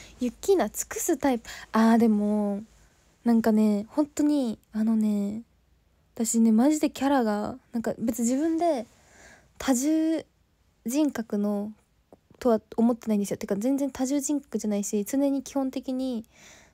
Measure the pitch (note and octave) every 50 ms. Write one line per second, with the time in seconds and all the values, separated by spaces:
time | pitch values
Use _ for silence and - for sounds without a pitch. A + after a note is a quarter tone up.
0 | - - - - B3 B3 - - - - G4 E4+ G#3+ G#3+ - - - - - A4+
1 | - - E4 - - C#4+ B3+ A3+ - - - - - - - A3+ A3+ A3+ A3+ A#3
2 | A#3 A3+ G#3+ G#3 G#3 G#3 G#3 G#3+ G#3 G3+ G3+ G3+ A3 - _ _ _ _ _ _
3 | _ _ _ _ - A#3 A#3 A3+ A3 A3+ A3 G#3+ G#3+ G#3+ G#3 G3+ G#3 - - -
4 | D4+ D4 - - D4 D4 D4 C#4+ C4 A#3 G#3 - _ _ - G#3+ A3 A3+ A3+ A3
5 | G#3+ G#3+ G#3 G3+ G3+ G3+ G#3 A3+ A#3 - _ _ _ _ _ _ _ _ _ _
6 | _ _ _ - A#3 - A#3 A3+ A3+ A3+ A3 A3 B3 D4 D#4 D4+ - D4 - -
7 | C4 C#4 C#4+ C4+ A#3 G#3+ G#3 G#3 G#3 - - C4 - _ - A#3 A3+ A3 - -
8 | A3 A#3 A3+ - A#3 A3+ C4 C4+ D#4 E4+ D#4+ D#4+ F4 E4+ D4+ B3 G#3+ - _ _
9 | _ _ _ - - - - - _ _ _ - - - C4+ A#3 C4 D4+ D#4+ D#4+
10 | D#4+ D#4+ D#4+ D#4 - - _ _ _ _ _ _ _ _ _ _ _ A#3 B3 D4
11 | D#4 C#4+ - - A3+ - - G3+ G3+ G#3 G#3 G3+ G3+ G#3+ G#3+ - _ _ _ _
12 | _ _ - - _ _ - _ - B3+ A3+ G#3+ - _ - - A3+ A#3 B3 A3+
13 | - A3 G#3+ G3+ G3+ - - - - - G3+ G3 G#3 C4 C#4 C4 C#4+ C4+ C4 -
14 | C4 B3+ C#4+ D4 C4+ - D4+ C#4+ C#4+ - - G#3+ - G#3+ G#3 G3+ G3+ - - G#3
15 | G3+ - - C4+ C#4+ C#4 C#4 C#4 C4 - - C#4 C4+ C4 - C4+ B3 - C4 B3+
16 | C4 C4 B3 A3 A3+ - _ _ - - - - - _